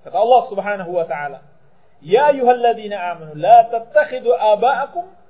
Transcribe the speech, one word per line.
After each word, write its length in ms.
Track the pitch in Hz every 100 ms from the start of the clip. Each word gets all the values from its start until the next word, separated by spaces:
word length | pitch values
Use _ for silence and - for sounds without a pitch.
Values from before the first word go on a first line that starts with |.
Kata 160 | - -
Allah 260 | 220 247 -
Subhanahu 480 | 196 196 202 175 180
wa 80 |
taala, 400 | 165 156 143 135 - - - - _ _
"Ya 320 | 143 208 294
ayyuhalladzina 640 | 277 247 247 240 220 208 202 175
amanu 240 | 165 156 151
la 320 | 170 226 233
tattakhidu 640 | 233 226 - - 254 226
aba'akum 720 | - 214 208 233 247 277 339 359 _